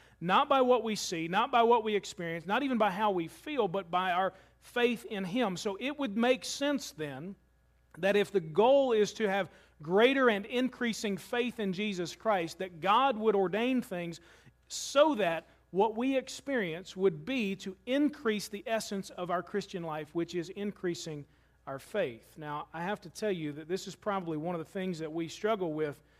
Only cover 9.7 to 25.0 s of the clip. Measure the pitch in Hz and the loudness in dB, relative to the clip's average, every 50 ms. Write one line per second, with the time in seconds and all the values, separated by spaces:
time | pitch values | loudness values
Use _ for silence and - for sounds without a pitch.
9.7 | _ - 147 160 185 202 233 262 277 277 262 240 208 196 202 226 247 240 262 247 | _ -14 -4 2 4 6 6 6 6 6 4 4 4 2 -2 -2 -2 0 0 -2
10.7 | - - 247 233 208 - - 208 196 165 - - 240 240 247 240 - - 208 196 | -2 -2 -4 -2 -2 -2 -2 -4 -4 -4 -6 -4 -2 -2 -2 -2 -2 -4 -4 -2
11.7 | 175 175 214 214 196 175 175 156 - - - 220 208 185 170 160 - - 190 190 | -2 -2 -2 -4 -2 -4 -6 -8 -8 -4 0 2 2 2 0 -4 -6 -8 -8 -10
12.7 | 175 156 156 190 208 240 269 277 240 214 214 220 202 196 190 175 175 214 240 254 | -8 -4 2 4 4 6 4 4 2 2 2 2 4 4 2 2 0 0 0 2
13.7 | 262 247 240 - 185 175 175 170 165 - - - - - _ - _ _ _ - | 0 0 -2 -4 -6 -6 -6 -6 -8 -12 -16 -20 -20 -20 _ -20 _ _ _ -12
14.7 | - - - - - 277 302 320 285 214 190 170 165 160 - _ _ _ _ - | -10 -10 -8 0 4 6 6 6 6 2 2 0 0 -2 -6 _ _ _ _ -6
15.7 | - 185 214 220 214 220 247 269 269 262 262 - - - - 277 269 240 196 165 | 2 2 2 2 2 0 0 2 2 0 -2 -4 -12 -12 -6 -2 0 0 0 -2
16.7 | 156 175 196 - - 185 196 190 165 151 151 - 269 254 214 196 196 190 - 196 | -4 -8 -10 -12 -6 2 2 2 2 0 -6 -4 -2 -2 0 -2 -4 -4 -8 -12
17.7 | 185 _ - 240 254 285 302 277 - - - 226 214 202 - - 208 202 - 233 | -12 _ -6 -2 2 2 2 2 0 0 -2 -2 -2 -2 -4 -8 -10 -10 -6 -4
18.7 | 226 214 - - 208 196 190 - - - 180 170 175 180 175 - - 202 190 - | -4 -4 -4 -4 -6 -6 -6 -8 -8 -8 -4 -2 -2 -4 -4 -4 -6 -6 -6 -4
19.7 | - 180 170 160 151 156 151 147 - 170 170 165 170 180 160 170 - 202 208 208 | -8 -8 -8 -6 -6 -8 -8 -6 -4 -4 -4 -4 -4 -8 -6 -6 -8 -8 -6 -8
20.7 | 190 - - 180 170 - - 165 151 147 143 _ _ _ _ _ _ _ - 131 | -8 -4 -4 -4 -4 -4 -8 -10 -10 -10 -12 _ _ _ _ _ _ _ -12 -10
21.7 | 135 135 - - - 208 180 131 117 110 - - - 160 151 151 147 151 - _ | -10 -10 -10 -6 -2 -2 -2 -2 -4 -10 -18 -20 -18 -14 -10 -8 -8 -8 -10 _
22.7 | - 165 170 190 214 202 - 160 - - 214 214 190 170 156 147 143 - 151 156 | -8 -6 -4 -4 -6 -6 -8 -16 -10 -6 -4 -2 -2 -2 -4 -6 -8 -8 -8 -6
23.7 | 185 180 - 196 165 - - 214 196 196 170 165 156 151 156 175 180 165 151 - | -6 -6 -6 -8 -14 -6 -4 -4 -2 -2 -2 -4 -4 -4 -4 -4 -4 -6 -8 -8
24.7 | - 196 185 185 175 156 | -6 -6 -4 -4 -4 -4